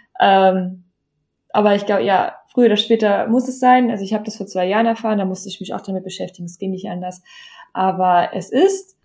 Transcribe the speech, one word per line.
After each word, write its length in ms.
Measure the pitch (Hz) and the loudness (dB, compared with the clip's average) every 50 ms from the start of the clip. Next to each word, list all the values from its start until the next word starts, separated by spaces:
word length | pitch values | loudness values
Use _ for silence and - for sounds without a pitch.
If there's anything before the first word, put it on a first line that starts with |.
| _ _ - - | _ _ -4 0
Ähm, 640 | - 202 196 190 190 190 185 185 185 185 185 - _ _ _ _ _ _ _ _ _ _ _ _ _ _ - | 2 4 4 6 4 4 2 2 -2 -6 -8 -12 _ _ _ _ _ _ _ _ _ _ _ _ _ _ -2
aber 220 | 214 208 208 202 | 0 2 2 2
ich 120 | 196 202 | 2 0
glaub, 140 | 208 202 190 | 0 -2 0
ja, 360 | - 202 196 - - - - - _ _ _ | 0 2 2 2 0 -2 -6 -12 _ _ _
früher 140 | 247 240 | 4 4
oder 100 | 226 208 | 4 4
später 500 | 208 - - 233 220 214 208 202 190 - 220 | 2 2 2 2 2 2 2 0 0 0 0
muss 200 | 226 254 247 254 | 0 0 0 -2
es 120 | 254 - | -4 0
sein. 300 | 254 247 254 254 247 226 | 4 4 4 4 4 2
Also 140 | 226 196 196 | -2 -4 -4
ich 80 | 190 220 | -4 -4
hab 120 | 208 220 | -6 -6
das 120 | 214 - | -8 -10
vor 100 | - 190 | -10 -10
zwei 200 | 196 - 185 185 | -8 -4 -4 -2
Jahren 200 | 185 202 220 226 | 0 0 0 0
erfahren, 320 | 233 226 220 233 220 214 202 | 0 -2 -2 -2 -2 -2 -2
da 60 | 190 | -2
musste 240 | 185 185 185 - - | -2 -4 -8 -10 -12
ich 100 | - - | -14 -14
mich 120 | 185 - - | -12 -10 -10
auch 80 | 196 | -10
damit 240 | - 202 190 185 185 | -8 -8 -8 -8 -8
beschäftigen, 400 | 190 - - 185 175 - - 175 | -10 -10 -10 -10 -10 -12 -12 -14
es 120 | 170 175 - | -14 -12 -10
ging 120 | 196 190 | -8 -8
nicht 180 | 190 185 190 175 | -8 -8 -8 -10
anders. 320 | 175 180 180 180 180 - _ _ - - - - - - - _ - | -10 -8 -10 -10 -12 -14 _ _ -20 -20 -20 -20 -20 -20 -20 _ -4
Aber 580 | 180 185 190 180 180 185 180 180 175 - - - | -2 0 0 0 2 2 4 4 4 2 0 -2
es 160 | - - - | -6 -6 -2
ist 460 | - 269 370 392 392 - - - _ _ | 2 4 4 4 2 -2 -8 -12 _ _